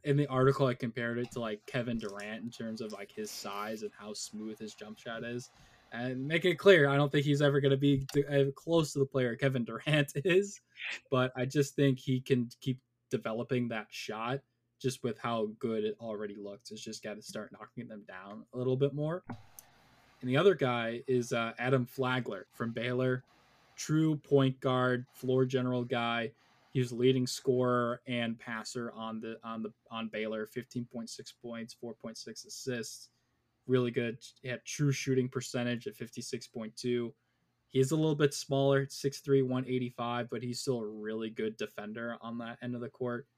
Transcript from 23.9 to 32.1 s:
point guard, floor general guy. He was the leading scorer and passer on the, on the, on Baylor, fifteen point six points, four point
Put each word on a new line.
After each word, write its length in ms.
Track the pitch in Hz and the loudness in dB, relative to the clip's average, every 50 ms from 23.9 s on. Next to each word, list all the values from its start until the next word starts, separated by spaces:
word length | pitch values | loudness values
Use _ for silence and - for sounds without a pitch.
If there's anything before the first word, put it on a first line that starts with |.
| 151 156 160 156 156 | 2 4 4 4 2
point 440 | 143 _ - 143 139 135 131 131 - | 0 _ 4 6 6 6 6 2 0
guard, 460 | - 135 127 127 127 127 123 123 123 _ | 0 2 2 4 4 2 2 0 -2 _
floor 320 | _ - - 127 127 131 131 | _ -6 -2 2 4 4 4
general 380 | 131 135 127 123 127 127 123 | 4 2 0 0 0 0 -2
guy. 480 | 120 120 127 120 117 117 117 117 113 110 - _ _ _ _ _ _ _ | -2 -2 -2 0 0 0 0 0 -2 -4 -6 _ _ _ _ _ _ _
He 60 | _ 139 | _ -2
was 120 | 123 120 | 0 0
the 60 | 123 | 0
leading 300 | 117 123 131 131 131 123 | 4 4 6 6 4 2
scorer 720 | 123 - - - 135 127 123 127 123 123 123 120 117 120 - _ | -2 -4 -4 0 0 2 2 4 4 2 2 2 0 -4 -6 _
and 320 | 131 123 120 117 113 113 110 | -6 -4 -2 -2 -4 -4 -8
passer 540 | - 123 117 110 107 - - 127 117 117 104 | -8 -10 -10 -8 -8 -8 -8 -8 -8 -8 -8
on 260 | 110 113 113 110 110 | -10 -10 -8 -8 -8
the, 180 | 113 113 113 - | -8 -10 -12 -10
on 220 | - 113 113 113 110 | -12 -10 -8 -8 -8
the, 80 | 113 - _ _ _ | -10 -10 _ _ _
on 160 | 117 113 113 | -8 -8 -8
Baylor, 400 | 107 110 107 110 107 110 110 110 | -6 -6 -6 -4 -4 -4 -6 -6
fifteen 380 | - - 127 120 _ - 127 120 | -6 -8 -10 -10 _ -8 -8 -8
point 260 | - - 117 113 - | -6 -10 -12 -12 -10
six 220 | - - 139 - | -12 -14 -16 -18
points, 420 | - _ - 120 117 117 113 113 - | -18 _ -14 -12 -10 -10 -12 -12 -14
four 200 | _ - 120 110 | _ -12 -12 -12
point 220 | _ - 113 | _ -12 -14